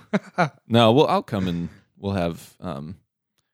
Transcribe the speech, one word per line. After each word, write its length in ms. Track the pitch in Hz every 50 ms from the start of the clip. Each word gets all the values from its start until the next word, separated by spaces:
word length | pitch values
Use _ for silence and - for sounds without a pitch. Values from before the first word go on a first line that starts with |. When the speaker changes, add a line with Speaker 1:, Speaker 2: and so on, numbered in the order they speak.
| - - - 202 - - -
Speaker 1:
<laughs> 300 | - 170 139 _ _ _
Speaker 2:
No, 240 | - 110 120 117 110
well, 160 | 117 143 156
I'll 160 | - 175 196 -
come 240 | - - 101 92
and 220 | 92 85 85 85 82 - _ _ _ _
we'll 160 | - 98 98 98
have, 420 | 92 87 85 82 - - - _ -
um, 380 | - 90 76 67 73 78 92 _ _ _ _ _ _ _ _ _ _ _